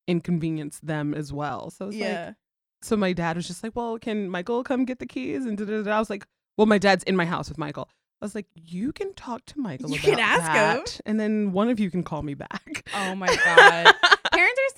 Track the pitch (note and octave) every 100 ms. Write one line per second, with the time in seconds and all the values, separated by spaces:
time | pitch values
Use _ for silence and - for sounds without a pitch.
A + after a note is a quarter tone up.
0 | - F3 F3 F3 E3 D#3+ D3 - D3+ D3+
1 | D3 D3 C#3+ C#3+ D3 B2 - - G3 G#3+
2 | G3 F3 E3+ G#3+ _ _ _ _ - G#3+
3 | F#3+ E3+ E3+ E3+ E3+ F3 A3 A#3+ A#3 A3+
4 | A#3 G#3+ F#3+ F3+ F3+ A#3+ B3+ B3+ B3+ B3+
5 | B3 C4+ C4 C#4+ B3 G3+ G#3 A3 G#3 G#3+
6 | A3 G3+ - _ _ - A3 G#3 G3 F#3
7 | - F#3 E3+ D#3 D3 D3+ D3 D3 - _
8 | _ _ G#3 G#3 E3+ - E3 F3+ B3+ -
9 | G4 - C4 A3+ - D4 A3+ C#3+ C4 C#4
10 | G#4 G4 G#3+ C#4+ - - - C4 A4 -
11 | - G#3+ G#3+ G#3+ G3+ F#3 A3+ A3 G3 F3+
12 | E3 D#3 D3 C#3 - G3+ - D#4 - -
13 | F#4+ F#4+ F#4 - - E4+ G4+ E4+ - -
14 | - G4+ - E4+ F#4 B4+ C5+